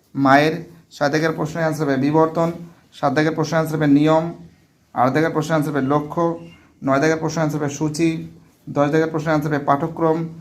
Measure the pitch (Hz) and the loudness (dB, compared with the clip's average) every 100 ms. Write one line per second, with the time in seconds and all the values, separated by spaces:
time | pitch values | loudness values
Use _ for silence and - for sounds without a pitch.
0 | _ 139 139 139 156 165 - - _ - | _ -2 4 6 4 0 -10 -20 _ -4
1 | 143 156 160 160 151 170 160 151 147 135 | -2 0 -2 -2 -6 -2 -4 -2 -2 0
2 | 139 156 160 170 165 170 - - _ - | 2 2 2 2 -2 -4 -14 -20 _ -4
3 | 143 139 156 160 151 165 160 151 147 143 | -2 2 0 0 -2 0 -2 0 4 4
4 | 151 160 170 - - _ _ _ _ - | 4 2 0 -8 -18 _ _ _ _ 0
5 | 123 147 160 156 151 160 151 151 131 147 | 0 2 0 -2 -2 -2 0 -2 0 0
6 | 151 170 170 170 - - _ _ 139 135 | 0 -2 -2 -2 -10 -20 _ _ -2 2
7 | 156 160 160 160 156 156 147 - 156 151 | 2 0 -2 -2 -2 -2 -4 -4 -4 0
8 | 165 165 165 - _ _ - 143 143 160 | -2 -2 -8 -18 _ _ -8 -2 0 2
9 | 160 165 156 156 151 147 143 143 165 160 | 0 -2 0 0 0 -2 0 0 -2 -2
10 | 160 160 165 - | 0 0 -2 -10